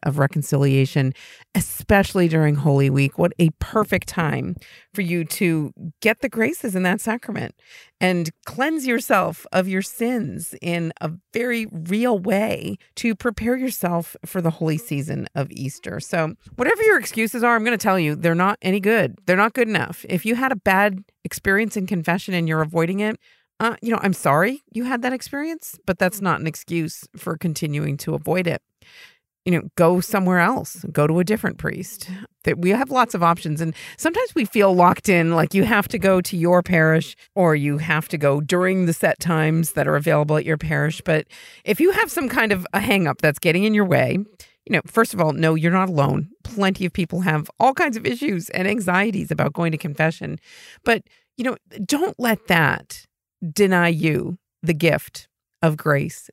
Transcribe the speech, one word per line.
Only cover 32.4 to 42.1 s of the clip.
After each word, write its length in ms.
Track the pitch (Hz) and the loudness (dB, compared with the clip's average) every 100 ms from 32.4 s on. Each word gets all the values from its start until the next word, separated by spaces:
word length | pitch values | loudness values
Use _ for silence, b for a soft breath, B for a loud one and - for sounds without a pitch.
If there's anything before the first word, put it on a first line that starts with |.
That 160 | - 160 | -4 0
we 120 | 180 | 2
have 200 | 220 269 | 0 0
lots 240 | 254 233 190 | 0 0 2
of 80 | |
options. 380 | 170 170 165 151 | 2 2 -2 -4
And 120 | 165 - B B | -4 -6 B B
sometimes 380 | 320 359 - 330 | -2 0 0 0
we 100 | 208 | 0
feel 280 | 226 196 | 4 6
locked 340 | 180 180 - - | 8 6 4 2
in, 240 | 175 165 165 | 4 4 2
like 180 | 165 | 2
you 100 | 196 | 2
have 240 | 202 220 - | 4 2 0
to 100 | 208 | 0
go 200 | 190 185 | 2 2
to 160 | 175 175 | 2 0
your 240 | 170 180 | 2 4
parish 540 | 175 175 160 160 151 - b | 4 4 4 4 0 -10 b
or 220 | - 175 151 | 0 2 2
you 220 | 143 147 | 0 -2
have 300 | 160 156 - | 0 -2 -2
to 80 | 156 | 0
go 220 | 143 143 | 2 2
during 460 | 151 180 185 190 175 | 0 0 2 2 0
the 80 | |
set 260 | 165 170 - | 2 0 0
times 520 | 170 160 156 160 160 | 0 0 2 2 0
that 160 | - 143 | -2 0
are 80 | 147 | 0
available 400 | 147 151 151 156 | 2 2 2 0
at 80 | - | 0
your 120 | 156 | -4
parish. 440 | 156 147 147 - | -2 -2 -2 -4
But 220 | - 156 - B B B | -2 -2 -2 B B B
if 160 | - 208 | -4 0
you 120 | 339 | 2
have 200 | 392 466 | 2 0